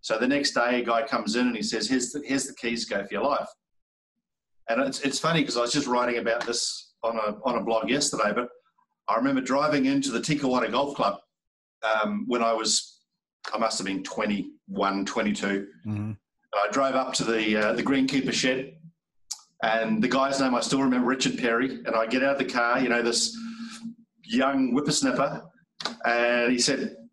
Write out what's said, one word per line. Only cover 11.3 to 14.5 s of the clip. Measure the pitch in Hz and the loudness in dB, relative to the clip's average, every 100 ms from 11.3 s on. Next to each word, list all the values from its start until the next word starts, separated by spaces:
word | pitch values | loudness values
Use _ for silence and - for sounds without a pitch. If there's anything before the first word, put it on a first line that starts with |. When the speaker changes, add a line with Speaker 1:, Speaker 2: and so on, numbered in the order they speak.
| _ _ _ _ _ | _ _ _ _ _
Speaker 1:
um, | 110 110 107 104 104 | 0 2 0 -2 -2
when | 120 | 0
I | 117 | 2
was, | 113 110 - - - _ _ _ _ - | 2 0 -2 -4 -20 _ _ _ _ -8
I | 110 | -2
must | 113 - | -2 -2
have | 98 | -4
been | 95 | -4
twenty-one, | 95 - 107 101 92 | -4 -4 -2 -2 -4